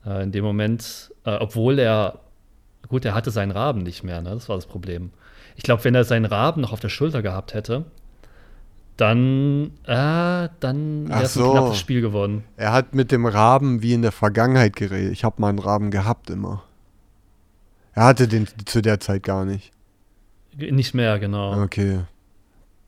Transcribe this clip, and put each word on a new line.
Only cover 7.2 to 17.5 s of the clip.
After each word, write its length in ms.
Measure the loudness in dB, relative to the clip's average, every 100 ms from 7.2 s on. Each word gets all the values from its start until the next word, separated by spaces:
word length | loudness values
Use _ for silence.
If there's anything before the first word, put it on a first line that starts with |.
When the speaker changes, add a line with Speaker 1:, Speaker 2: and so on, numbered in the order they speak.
Speaker 1:
gehabt 300 | -4 -6 -8
hätte, 300 | -10 -4 -6 -6 -16 -20 -20 -20 -20 -20 -20 -20 -20 -20 0
dann, 760 | 2 4 2 2 2 0 -4 -8
äh, 640 | -4 0 0 0 0 -2 -4 -6
dann 480 | -4 -4 -4 -6 -4
Speaker 2:
Ach 100 | 0
Speaker 1:
wär's 160 | 0 2
ein 60 |
Speaker 2:
so. 100 | 4
Speaker 1:
knappes 260 | 4 4 0
Spiel 220 | -2 -2
geworden. 440 | 0 0 -2 -4 -8 -6
Speaker 2:
Er 160 | 2
hat 220 | 2 2
mit 180 | -2 2
dem 140 | 2 2
Raben 560 | 4 6 6 4 0
wie 100 | 0
in 100 | 2
der 100 | 0
Vergangenheit 600 | 0 0 2 4 6 4 2
geredet. 360 | -6 -4 -4
„Ich 120 | -2
hab 140 | -4 0
mal 100 | -2
einen 80 | 0
Raben 320 | -2 -2 0
gehabt 400 | -2 0 -2 -6
immer.“ 320 | -10 -8 -10 -14 _ _ _ _ _ _ _ _